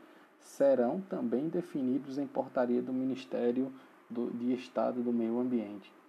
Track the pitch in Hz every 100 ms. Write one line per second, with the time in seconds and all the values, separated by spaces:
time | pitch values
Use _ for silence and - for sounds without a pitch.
0 | - - - - - - 277 262 120 180
1 | 190 180 123 120 156 175 170 151 127 139
2 | 143 135 135 131 131 135 123 123 123 127
3 | 131 127 - 113 120 123 135 - - -
4 | - 117 120 120 123 123 - 117 120 123
5 | 120 120 113 120 127 120 104 104 - -